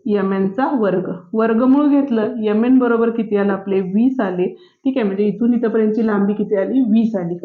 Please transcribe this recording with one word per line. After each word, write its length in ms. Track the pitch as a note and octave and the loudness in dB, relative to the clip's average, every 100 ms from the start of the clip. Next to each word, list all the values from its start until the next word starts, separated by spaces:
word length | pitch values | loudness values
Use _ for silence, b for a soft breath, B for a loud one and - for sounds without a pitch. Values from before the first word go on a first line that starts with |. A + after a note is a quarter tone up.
| - | -4
एम 260 | G3+ F#3+ | -2 0
एनचा 360 | F#3+ G3 B3+ C#4+ | 0 -2 -2 -2
वर्ग. 380 | C4+ G3+ F3+ F3+ - - | 0 0 -2 -4 -10 -6
वर्गमूळ 540 | A3 A3+ A3+ C4 C#4+ D4 | -2 0 2 4 4 4
घेतलं, 480 | C#4 C4+ A3 G#3+ B3 | 2 2 -2 -2 -2
एम 200 | G#3+ G#3+ | 0 0
एन 140 | B3 C4 | 4 4
बरोबर 320 | A#3+ A3+ A#3 | 4 2 0
किती 260 | A3+ G#3+ G3+ | -2 -2 0
आलं 160 | G3+ | 0
आपले, 280 | F#3+ G3 F#3+ | -2 -2 -2
वीस 400 | F3+ G3+ B3+ C4 | 0 0 2 0
आले. 260 | G3 F3+ F3+ B B B | -2 -2 -4 B B B
ठीक 120 | C4+ C4 | -4 -2
आहे, 100 | G3+ | -2
म्हणजे 180 | F#3+ | 0
इथून 300 | G#3 - A#3 | -2 0 0
इथपर्यंतची 520 | A#3+ A3+ A3 G#3+ A3+ A3 | 0 0 0 0 0 0
लांबी 260 | G3+ G3+ | 0 0
किती 240 | G#3 G#3 G3+ | -2 -2 -2
आली, 240 | - B3+ | 0 0
वीस 360 | A3+ A3 G#3+ G3 | 2 2 2 -2
आली. 220 | F3 F3 | -6 -8